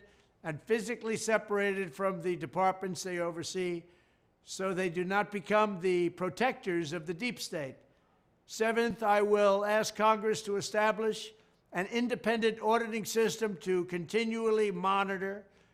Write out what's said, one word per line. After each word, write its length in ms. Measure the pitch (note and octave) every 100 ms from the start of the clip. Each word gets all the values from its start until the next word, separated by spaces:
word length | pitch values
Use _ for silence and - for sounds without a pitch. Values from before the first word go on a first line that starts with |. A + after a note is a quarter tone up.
| - _ _ _ E3
and 160 | D3
physically 560 | - A3+ G#3 A#3 A3 G3+
separated 760 | A3 G#3+ G#3+ G3+ G3+ G3 F3+
from 280 | - F#3+ F3
the 160 | F#3 E3
departments 680 | D3 F3 F#3+ F#3 G3 E3
they 140 | F#3 F3
oversee 640 | E3+ E3 D#3 F#3 F3+ E3+ - _ _ _ _ _ -
so 280 | - F#3+
they 160 | F3+ F#3+
do 140 | E3
not 280 | F3+ G3+ G3+
become 500 | G#3 - G#3+ G#3+ F#3
the 280 | F#3 F3+ E3+
protectors 840 | E3+ F#3 - B3+ B3+ G3 E3+ D3+
of 120 | F3 D#3
the 80 |
deep 260 | E3+ B3 F3
state. 360 | - E3+ C3+ - _ _ _ _ _ _ -
Seventh, 560 | - A3 A3+ A#3 G#3+
I 220 | G#3+ G#3
will 420 | G#3 G#3 G3+ G3 G#3
ask 300 | G#3+ G3+ -
Congress 480 | G#3+ A3 A3 G#3+
to 140 | G3+ G3+
establish 760 | - G#3+ G#3+ G#3 A3 G#3+ - - _ _ _
an 140 | F3 G3
independent 720 | A#3 B3 B3 G#3+ A3+ A3+ A3
auditing 420 | G#3+ A#3 A#3 A3+
system 540 | F3 A3 G#3+ - A3 F3
to 240 | F#3 F3+ F3
continually 840 | F3+ D3+ A3 A3+ A3+ A3+ G#3+ G#3
monitor 760 | F3+ F#3+ G3 G3 F#3+ G3 G3+ - _ _